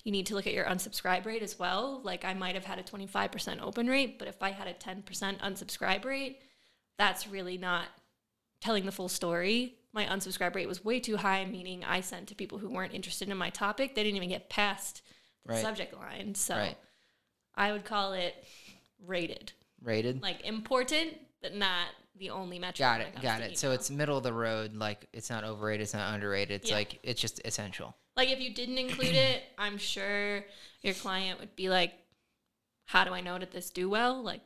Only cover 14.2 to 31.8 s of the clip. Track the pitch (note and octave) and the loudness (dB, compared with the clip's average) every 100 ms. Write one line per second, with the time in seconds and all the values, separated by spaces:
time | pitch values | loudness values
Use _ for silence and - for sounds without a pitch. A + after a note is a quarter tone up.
14.2 | F3+ F3+ - - G#3 F#3+ - - - - | 0 -4 -2 2 2 2 -6 -10 -16 -20
15.2 | _ _ - A2+ A2 G3+ - - - - | _ _ -2 0 0 -2 -6 -10 -10 -8
16.2 | G3+ G3 - C3+ G2+ - - _ _ _ | -4 0 0 2 0 -2 -14 _ _ _
17.2 | _ _ _ - G3+ G#3 G#3 G#3 G3 F#3 | _ _ _ 2 2 2 -2 0 0 0
18.2 | F3 - - - - - _ _ F3+ F3+ | -2 -4 -14 -20 -20 -20 _ _ -4 -2
19.2 | E3+ - - - _ _ A#2+ A2 A#2+ C3 | -2 -6 -14 -18 _ _ 0 2 4 2
20.2 | F#3+ F3 - A3 A3 B3+ B3+ D#4 D#4+ - | -2 -4 -4 -4 2 2 4 2 2 -4
21.2 | - _ - G3+ G3 F3 F3 - - F#3 | -18 _ -6 0 2 2 -2 -6 -20 -12
22.2 | F#3 C3 F3+ F3+ F3+ - B2+ A2+ A2 - | -8 -6 -6 -6 -4 4 6 6 0 -2
23.2 | B2 A2+ A2 - C#3+ B2+ - C#3+ D3 C#3 | 0 0 0 0 2 2 0 0 2 2
24.2 | B2 A2+ A2+ A2 G#2+ G#2+ G#2+ G#2 - A#2 | 0 0 0 0 -2 -2 -2 -4 -10 -10
25.2 | - A2+ G#2+ G#2 G#2+ G#2+ G#2 G#2+ G2+ G#2 | -6 -4 -4 -2 0 2 0 0 0 0
26.2 | G2+ G2 G2+ G2+ G#2+ G#2 G2+ - B2+ A#2 | 0 2 2 0 2 2 0 -4 -4 -2
27.2 | A2+ - - - G2+ - B1+ - _ - | -2 -2 -4 -4 -4 -6 -10 -14 _ 2
28.2 | C4 C4 B3+ B3 B3 B3+ B3+ B3+ B3+ C4 | 2 2 -2 -4 -4 -2 -2 0 4 6
29.2 | C4 - - - G3+ G3+ - G3+ G3 G3+ | 6 4 -4 -4 -4 -2 -2 -2 0 0
30.2 | G3+ G3+ G3+ - - - G3+ F#3+ G3 F#3 | 0 -2 -6 -14 -20 -4 -2 0 0 0
31.2 | F#3+ F#3 - - F#3 F#3 | 0 -4 -8 -2 4 6